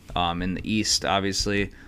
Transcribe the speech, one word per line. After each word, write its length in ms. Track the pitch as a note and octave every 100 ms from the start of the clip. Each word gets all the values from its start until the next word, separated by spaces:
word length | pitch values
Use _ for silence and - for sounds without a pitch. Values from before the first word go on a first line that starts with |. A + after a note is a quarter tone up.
| - -
um, 260 | F2 F2
in 120 | F2+
the 80 | F2 -
East, 360 | A2 G2+ -
obviously, 680 | - G2 G2 F#2+ G2+ G2+ F#2+ -